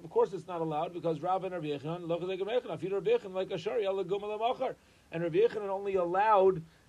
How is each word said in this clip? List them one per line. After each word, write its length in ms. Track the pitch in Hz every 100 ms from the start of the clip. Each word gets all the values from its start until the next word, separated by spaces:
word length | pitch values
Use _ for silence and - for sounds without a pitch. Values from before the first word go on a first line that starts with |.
Of 60 | 165
course 240 | 220 233
it's 140 | 185 143
not 120 | 170
allowed 340 | 160 151 175
because 280 | 175 165 156
Rav 240 | 175 185 180
and 80 |
Rav 100 | 180
Yochanan, 440 | 151 143 143 175 170
Lach 120 | 170
Rav 100 | 180
Yochanan, 480 | 190 196 247 240 151
Afidu 140 | 175
Rav 120 | 196
Yochanan, 300 | 180 233 208
like 140 | 185 190
Ashari, 380 | 185 180 240 196
Allah 160 | 196
Gumel 340 | 180 202 208 214
Amachar. 380 | 226 254 254 - _ _ -
And 100 | 165
Rav 80 | 170
Yochanan 380 | 165 233 214 196
only 260 | 196 202 190
allowed, 640 | 170 185 220 208 190 175 165 _